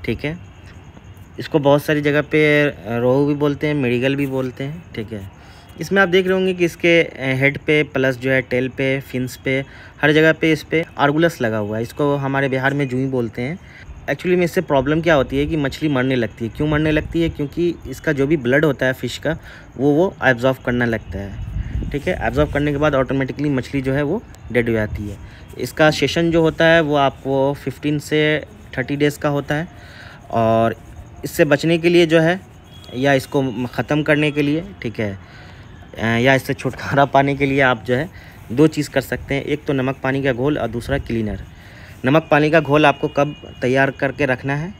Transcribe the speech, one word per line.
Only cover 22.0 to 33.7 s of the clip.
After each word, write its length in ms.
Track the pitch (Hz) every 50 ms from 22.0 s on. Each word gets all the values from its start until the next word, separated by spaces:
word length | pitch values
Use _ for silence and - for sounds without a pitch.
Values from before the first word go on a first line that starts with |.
| - 185
है। 180 | 185 - -
एब्जॉर्ब 260 | 226 120 135 202 190
करने 200 | - 143 147 147
के 60 | 143 139
बाद 160 | 151 151 139
ऑटोमेटिकली 540 | 131 131 120 131 135 135 127 117 131 143 147
मछली 340 | 139 127 120 - - 139
जो 100 | 127 135
है 100 | 135 147
वो 200 | 147 139 175 233 - - - - - -
डेड 160 | - 123 117 120
हो 40 |
जाती 360 | 113 110 107 104 - - 104 104
है। 80 | 98 - - - - - - - - -
इसका 320 | 123 123 - - 156 156
सेशन 400 | 151 - 147 135 - 175 170 170
जो 120 | 160 170
होता 220 | 160 156 151 - 165
है 160 | 165 165 170
वो 160 | 160 143 147
आपको 580 | 143 139 135 - - - 135 135 135 135 139 143
फिफ्टीन 440 | - - 139 127 - - 147 151 147
से 480 | - - 151 151 151 151 151 147 - - - - - - - -
थर्टी 180 | 123 123 143
डेज़ 220 | 143 147 147 143 -
का 100 | - 151
होता 260 | 143 143 135 - 151
है, 140 | 151 170 - - - - - - - - - - - - -
और 460 | - 117 113 113 113 113 113 113 113 - - - - - - - - - -
इससे 200 | - - - 170
बचने 340 | 143 147 135 - 165 170 170
के 100 | 160 175
लिए 180 | 175 175 175
जो 140 | 156 160 165
है 200 | 160 165 180 190 - - - - - - - - - - -
या 180 | 123 135 143
इसको 300 | 139 135 131 - - 143
म-, 240 | 135 131 107 120 123
ख़त्म 360 | 120